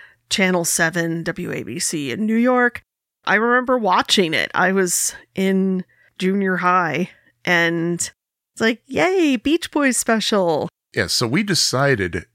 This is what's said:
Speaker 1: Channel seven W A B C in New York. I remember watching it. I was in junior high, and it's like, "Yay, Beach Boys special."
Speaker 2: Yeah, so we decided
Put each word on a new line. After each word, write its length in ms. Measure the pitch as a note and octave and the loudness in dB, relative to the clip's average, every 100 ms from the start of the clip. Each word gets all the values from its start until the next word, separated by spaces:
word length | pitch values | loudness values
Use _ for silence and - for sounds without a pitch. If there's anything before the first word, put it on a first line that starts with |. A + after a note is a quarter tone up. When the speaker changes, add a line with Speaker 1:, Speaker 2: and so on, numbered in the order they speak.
| - _ - | -20 _ -6
Speaker 1:
Channel 360 | - F#3 F3+ | 0 2 2
seven 580 | E3 - E3 E3+ E3 E3 | 0 0 0 0 -2 -4
W 280 | E3 E3 A#2 | -6 -6 -6
A 100 | C#3 | -8
B 160 | - C3+ | -8 -6
C 320 | - D#3 C#3 | -6 -4 -6
in 160 | C#3 G#3+ | -4 0
New 100 | A3+ | 2
York. 460 | B3 B3 B3 - _ _ _ _ | 2 2 2 -2 _ _ _ _
I 120 | - G3+ | -2 0
remember 420 | A#3 B3 B3 B3+ | 2 2 2 0
watching 560 | G#3 F#3+ - - E3+ | 2 0 2 2 2
it. 160 | C#3 D2+ | 0 -2
I 180 | - F3+ | 0 2
was 420 | F#3+ F#3 - - - - | 2 0 0 -4 -8 -12
in 500 | - F#3+ F#3+ F#3+ F#3 - _ _ - | -2 0 2 0 -2 -6 _ _ -4
junior 380 | F#3 G3 F#3+ F3+ | -2 0 0 0
high, 540 | F3+ F#3 E3+ C#3+ F#3+ - _ _ | 2 2 2 -2 -4 -8 _ _
and 500 | - F3 E3+ E3+ E3 E3+ - - _ _ _ | 0 2 2 0 -2 -2 -6 -10 _ _ _
it's 80 | - | -2
like, 220 | A3+ A3+ - | -2 -2 -6
"Yay, 500 | C#4 E4 F#4+ D#4 B3 | -2 0 2 2 2
Beach 340 | C#4 E4+ - | 0 -2 -2
Boys 260 | D4+ C#4 A#3 | 0 0 0
special." 720 | - A3 - G#3 F3 D3+ - _ _ | 0 0 2 0 2 0 -4 _ _
Speaker 2:
Yeah, 120 | - F2 | -4 -2
so 200 | - A#2 | 0 0
we 160 | D3 | 0
decided 840 | G#3 D#3 - B2+ C#3 B2 F2+ F2 - | 0 0 0 0 2 0 0 -4 -10